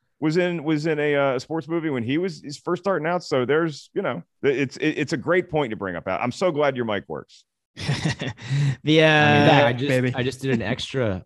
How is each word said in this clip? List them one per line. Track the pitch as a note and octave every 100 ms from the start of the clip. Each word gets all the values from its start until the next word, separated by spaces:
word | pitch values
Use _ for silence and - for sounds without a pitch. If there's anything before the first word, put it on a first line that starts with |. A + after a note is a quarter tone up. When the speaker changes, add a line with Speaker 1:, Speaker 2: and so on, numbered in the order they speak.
| _ _
Speaker 1:
was | D#3 E3
in, | F3+ E3+
was | C#3+ D3+ D#3+
in | D3+
a, | D3 C#3+
uh, | C#3 C3
sports | - D#3+ D#3
movie | E3 D#3
when | C3
he | A2+ D3+
was, | F#3 D3
he's | D#3 C#3+
first | D#3+ F3
starting | G3 F3+ D#3
out. | F3 -
So | C3+ A#2+
there's, | D3+ E3+ C#3 -
you | F#3
know, | F#3 A#2+ - _
it's, | C3+ C3 C3 -
it, | D#3 C#3
it's | D3
a | D3+
great | C#3 F#3 F3
point | D3+ C3
to | G2
bring | F#2+ E2+
up. | F#2+
I'm | F2+ B2+
so | - F#3
glad | D3 D3 B2+
your | A#2
mic | G2+ -
works. | D2 - - _ _ _ -
Speaker 2:
<laughs> | - - D3+ - B2 - A#2+ C#3+ C#3 C3
The, | D3 D#3+
uh, | D#3
Speaker 3:
I | D#3 D3 D3
mean, | C#3+
Speaker 4:
That, | C#3+ C#3+
Speaker 3:
I |
just, | A#2+ C#3
Speaker 4:
baby. | B2+ B2 B2+
Speaker 3:
I |
just | B2+ B2+
did | C3+
an | A#2
extra, | G2+ C3 - C3+ A2+ F#2